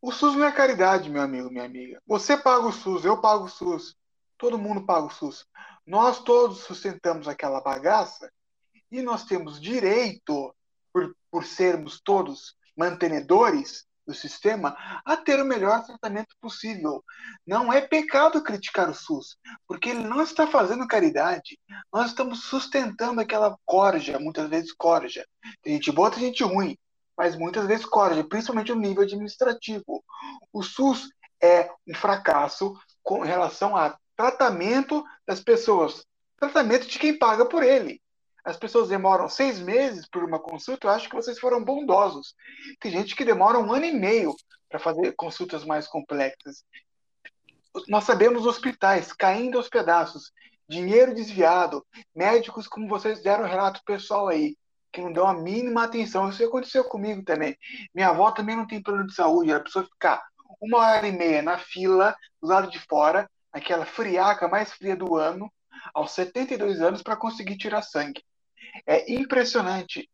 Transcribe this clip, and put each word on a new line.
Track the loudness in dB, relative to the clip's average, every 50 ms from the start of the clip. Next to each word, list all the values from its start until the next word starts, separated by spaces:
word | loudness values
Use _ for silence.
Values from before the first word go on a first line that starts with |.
O | -8 -8
sus | -4 2 2 2 4
não | 4 2
é | 2
caridade, | 4 4 2 2 4 2 2 2 2 2 0 -4
meu | -4 -4
amigo, | -4 -4 -4 -8 -8 -8
minha | -10 -10 -12
amiga. | -10 -12 -16 -16 -16 -18 -20 _
Você | -4 -2 -2 2 2 0
paga | 4 4 4 4 4 4
o | 0 -4
sus, | -4 -6 -4 -4 0 2
eu | 2 2 4
pago | 4 4 4 4 0
o | -6
sus, | -12 -6 -4 -4 -4 -4 -6 -14 _ _ _ _ _ _ _ _ _ _
todo | -2 -2 -2 -2
mundo | -4 -4 -4 -4 0
paga | 0 0 0 0
o | -2
sus. | -8 -10 -10 -10 -10 -12 -20 _ _ -20 -20 -20 -20 _ _
Nós | -2 2 4 4 4 2 0
todos | 2 4 6 6 6 4 0 -6
sustentamos | -14 -14 -14 -8 -8 -8 -8 -4 -2 -2 -2 -2 -6 -10
aquela | -8 -6 -4 -4 -4 -2
bagaça | -2 -4 -4 -2 2 2 2 2 2 0 -8 -18 -20 -20 _ _ _ _ _ _ _ _ _ _ _ _
e | -10 -8 -6
nós | -4 -6 -6 -4
temos | -4 -4 -4 -4 -8 -14 -14
direito, | -10 -6 -4 0 2 2 2 2 2 0 -4 -10 _ -4 -4 -4 -4 -8 -12 _ _ _ _ _ _ _
por, | _ -2 -2 -2 -8 _ _ _
por | -8 -8 -8
sermos | -8 -2 2 2 2 2 2 -4 -8 -16 -12
todos | _ 2 2 2 2 -2 -8 -14 -16 -20 _ _ _ _ _
mantenedores | -2 -2 -2 0 -2 -2 -2 0 -2 2 4 6 6 6 6 4 0 -2 -6 -12 -18 -20 _ _ _ _
do | -14 -14
sistema, | -12 -12 -14 -14 -2 0 0 0 0 -4 -6 -6 -6 -16 -14 -14 -14 -4
a | -2 -4
ter | -2 2 0 2 2
o | 2
melhor | 0 0 0 2 2 2 0 0
tratamento | -8 -16 -12 -10 -8 -6 -8 -8 _ _ _
possível. | -16 -16 -14 -10 -10 -10 -10 -6 -6 -6 -6 -6 _ -16 -20 -20 -20 -20 -20 _ _
Não | -4 -2 -2 0 2 2
é | 2
pecado | 2 2 0 0 0 2 2 4 4 4 4 2 -4
criticar | -2 -8 -8 -10 -6 -2 -2 -2 -2
o | -2
sus, | -8 -8 -8 -8 -8 -8 -16 -20 _ _ -20 -20 -20 _
porque | _ -10 -8 -6 -6
ele | -6 -6 -6
não | -4 -2 -2
está | -2 -2 2 0 0
fazendo | 4 4 2 2 2 0 -4 -4 -2
caridade. | 0 2 2 2 2 2 0 0 -2 -4 -8 -16 -20 _ _ _ -20 -20 -18 _ -2
Nós | -2 -2 -2
estamos | -2 -4 -6 -6 -6 -10 -10
sustentando | -6 -6 -6 -6 -2 -2 -2 -2 -2 -4 -4 -4 -4 -2 -2
aquela | -2 -2 0 2 2 2 0 -2 _
corja, | 2 4 6 6 6 4 2 -2 -4 -6 -6
muitas | -6 -6 -6 -6 -6 -2
vezes | -2 -4 -4 -4 -10
corja. | _ 2 4 4 4 2 -4 -10 -12 -14 _ _ _ _ -20 -20 _ _
Tem | -4 -4
gente | -2 -2 -2 2
boa, | 4 4 2
tem | 2 0 -4
gente | -4 -2 -2 -2
ruim, | 0 0 0 -2 -2 -4 _ _ _ _ _ _ _ _
mas | -2 -2 -2 -2
muitas | -2 -6 -4 -4 -4 0 0
vezes | -2 -2 -2
corja, | 0 2 4 4 4 2 0 -2
principalmente | -2 -4 -6 -4 -4 -4 -4 -2 -2 -2
no | -2
nível | -2 -2 2 2 0
administrativo. | 0 0 -8 -8 -10 -4 _ 0 0 0 -4 -8 -10 -10 -10 -8 -10 -12 -12 _ _ -20 -18 -16 -16 -18 -20 _ _ _
O | -8 -8
sus | -8 -2 2 2 2 2 0 -4 -14 _ _ _ _ _ _
é | 6 8 8 8 4 0 -6 _ _
um | -14 -10
fracasso | -2 0 0 0 0 2 2 2 2 2 0 -2 -4 -6 -6 -6 -10 _ _ _ _ _
com | -4 -4 -2
relação | -2 -2 0 0 0 -2 -2 -2 -2 0 2
a | 2 0 0 -2 _ _ _ _
tratamento | 0 0 0 2 4 2 2 2 0 -2 0 0 0 0 0 -2 -4 -4 -8 -20 _ _
das | -6 -6 -6
pessoas, | 4 4 4 4 6 4 4 4 4 0 -2 -10 -18 _ _ _ _ _ _ _
tratamento | -4 0 2 2 4 4 2 2 0 -2
de | -6 0
quem | 0 0 2
paga | 2 2 2 4 4 2
por | 2 4 4 6
ele. | 6 6 6 4 0 -10 -12 _ _ _ _ _ _ _ _ _
As | -10 -8
pessoas | -8 -10 0 0 0 2 2
demoram | 0 0 4 4 4 4 2 -2
seis | -2 0 0 0 0 -4
meses | -6 0 0 2 2 0 -2 -8 -14 _
por | -8 -6 -6
uma | -4 -4
consulta, | -6 -6 -8 -14 -14 -8 -10 -10 -4 0 0
eu |
acho | 0 0 0 -8
que | -8
vocês | -8 -6 -6 -8 -4
foram | 0 0 0 0 0
bondosos. | -2 -4 -4 0 2 4 4 4 2 -2 -8 -16 -18 _ _ _ -20 -20 -20 -20 -20 -20 _
Tem | -10 -6
gente | -4 -4 -6 -6 -6
que | -4 0
demora | 2 4 6 6 4 4
um | 4 2 0 0
ano | -2 0
e | -2 -2
meio | -2 0 2 2 2 2 0 -4 -6 _ _ _ _ _ _
pra | -12 -4
fazer | -4 -4 -2 0 -2 -2 -2
consultas | -6 -8 -8 -8 -10 -10 -8 -8 -10 -6
mais | -4 -4 -6 -6
complexas. | -6 -10 -10 -8 _ -4 -2 -2 -2 -4 _ _ -20 -20 -20 _ _ _ -20 _ _ _ _ _ _ _ _ _ -20 _ _ _ _ _ _ _ _ _ -14 -6
Nós | 0 0 0 2
sabemos | 2 4 6 6 4 4 4 0
hospitais | -2 -2 -2 -6 -6 -4 _ 2 2 2 2 0 -6 -6
caindo | _ 2 2 2 2 -2 -2 -2 -4
aos | -4 0
pedaços, | -2 0 2 4 2 2 2 0 -6 -16 -20 -20 _ _ _ _ _ _ _ _
dinheiro | -8 -6 -2 4 6 6 6 6 4
desviado, | -6 -6 -6 0 2 4 4 6 4 2 0 -2 -8 -10 _ _ -20 -20 _ _
médicos, | -2 0 4 4 4 2 0 -10 -14 -14
como | -12 -12 -12 -6 -6
vocês | -6 -4 -2 -4 -4 -2 0
deram | 2 2 2 2
relato | -2 0 0 0 0 -2 -4 _
pessoal | -6 -6 -6 -4 -4 -2 -2 0
aí, | 0 0 0 0 -2 -4 _ _ _ _ _ _ _
que | -14 -10
não | -10 -6 0
dão | 2 2 2
a | 2
mínima | 0 -4 -6 -4 -4 -4 -2 0 -2 -2
atenção. | -2 -2 -6 -6 -4 -2 -2 -2 -2
Isso | -2 -2 -2
aconteceu | 0 0 -4 -6 0 0 0 0
comigo | 0 -4 -6 -6 -6 -6 -6 -4
também. | -4 -2 -2 -2 -4 -6 _ -16 -18 -18 -18 -18 -14 _
Minha | 2 2 2
avó | 4 6 4 4 4
também | 0 -4 -4 -4
não | -6 -6
tem | -6 -10 -10 -6
plano | -4 -4 -4 -4
de | -6 -2
saúde, | 0 2 4 4 4 2 2 0
a | 0
pessoa | -2 -4 -4 -4 -4
ficar | -4 _ _ 0 0 0 0 -4 -14 _ _ _ _ -20 _
uma | -4 2 4 4
hora | 6 6 4 4 2
e | -2 -2
meia | 0 0 2 2 2 2
na | 0 -4 -4
fila, | -6 -12 -10 -2 2 4 4 6 4 4 2 -2 -14 _ _ _ -2
do | 2
lado | 2 2 2 0
de | -8 -14
fora, | -10 _ 2 4 4 4 4 2 0 -2 _ _ _ _ -14
naquela | -12 -6 -4 -4 -4 -4
friaca | -6 -6 -6 -4 -2 0 2 2 2 2 2 0 0
mais | 0 0 -2 -4 -10
fria | -10 -6 -4 -4
do | -4 -2 -2 0
ano, | 0 0 -2 -4 -6 -12 -16 _ _ _ _ -20 -20 -20 -10 _
aos | -6 -6 -4
setenta | -4 -6 -6 -4 _ -6 -4 -4 -4
e | -4
dois | -2 -2 -2 2
anos, | 2 0 0 0 -4
pra | -6 -6
conseguir | -4 -4 -8 -8 -8 -10 -10 -10
tirar | -8 -8 -4 -4 -4 -6
sangue. | -4 -6 -6 -6 -6 -8 -16 _ _ _ _ _ _ _ _ -20 -20 -20 -14 _
É | 0 2 2 2 0 -4
impressionante. | -4 -2 0 2 0 0 2 0 -2 -2 -2 -4 -6 -6 -10 -12 -14 -14 _